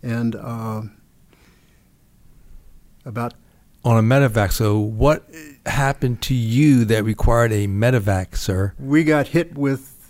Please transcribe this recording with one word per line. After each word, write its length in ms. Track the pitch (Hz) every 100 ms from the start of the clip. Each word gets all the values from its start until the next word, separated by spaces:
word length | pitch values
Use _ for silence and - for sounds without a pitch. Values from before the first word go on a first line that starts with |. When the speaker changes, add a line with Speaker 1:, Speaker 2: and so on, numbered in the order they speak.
Speaker 1:
and, 340 | 123 117 117 110
uh, 460 | 113 117 113 107 110 - _ _ _ _ _ _ _ _ _ _ _ _ - - - - - - _ _
about 300 | - 113 240 - _ _ _ _
Speaker 2:
On 120 | 120 113
a 40 |
medevac. 500 | 110 135 135 110 98
So 260 | - 107 107
what 500 | 107 110 135 156 - 160 151 143 -
happened 560 | - 139 139 131 120
to 120 | -
you 500 | 127 113 117 151 131 110
that 180 | 110
required 480 | 107 107 - 117 117
a 140 | 107 101
medevac, 720 | 98 117 127 101 95 92 -
sir? 380 | - 92 98 -
Speaker 1:
We 260 | 135 151
got 240 | 156 151 139
hit 280 | 165 165 147
with 340 | 139 135 - -